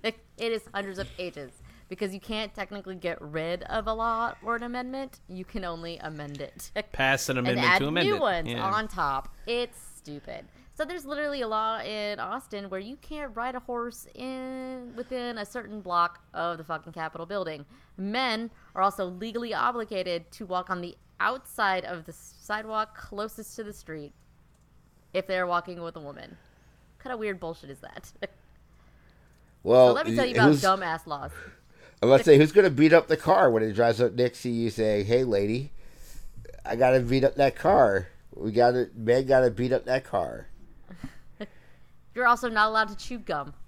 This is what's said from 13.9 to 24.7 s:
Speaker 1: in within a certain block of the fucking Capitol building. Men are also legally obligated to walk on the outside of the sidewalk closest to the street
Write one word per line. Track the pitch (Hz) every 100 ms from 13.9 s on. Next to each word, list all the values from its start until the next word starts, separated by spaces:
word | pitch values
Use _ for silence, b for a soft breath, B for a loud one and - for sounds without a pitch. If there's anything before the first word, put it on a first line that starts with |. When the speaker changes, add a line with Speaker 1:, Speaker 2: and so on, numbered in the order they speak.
| 226 -
Speaker 1:
in | - 254 262 262 262 262 262 247 233
within | 247 254 240 233
a | 208
certain | 247 208 214
block | 180 175 175 - _
of | 165 170 165
the |
fucking | 160 156 170
Capitol | 165 160 160 165
building. | 202 170 156 143 b b -
Men | 196 233 262 220 226 b b
are | -
also | 190 196 185
legally | 180 220 226 240
obligated | 185 240 240 220 196 185 170 165
to | - 202
walk | 180 180
on | 180
the | 175 - _ _
outside | 196 254 - - 208 185
of | 156 175 160
the |
sidewalk | - - - - 214 220 220 220 -
closest | - 202 214 220 214
to | -
the | 208
street | 202 - 156 147 _ _ _ _ _ _